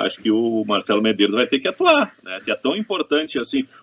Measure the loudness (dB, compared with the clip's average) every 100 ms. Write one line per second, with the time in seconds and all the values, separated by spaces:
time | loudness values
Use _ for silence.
0 | -4 -4 0 2 2 0 0 -2 0 0
1 | 2 2 2 2 0 0 -2 0 2 4
2 | 2 -6 -14 -10 -6 -4 -2 -2 -2 -4
3 | 0 0 0 -4 -4 -4 -4 -8